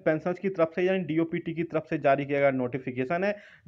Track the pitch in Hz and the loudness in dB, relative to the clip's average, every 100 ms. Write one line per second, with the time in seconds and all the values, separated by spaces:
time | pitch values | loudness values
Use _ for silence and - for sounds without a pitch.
0 | - 156 180 180 196 190 165 - 180 190 | 0 0 0 -4 -2 0 0 2 0 0
1 | 160 160 165 170 170 160 165 156 156 156 | 0 0 0 -2 -4 -6 -4 -4 -2 0
2 | 139 139 139 143 139 131 123 131 131 123 | 2 2 2 2 2 2 -2 -4 -6 -4
3 | 127 170 196 202 - - | -2 0 -2 -4 -8 -20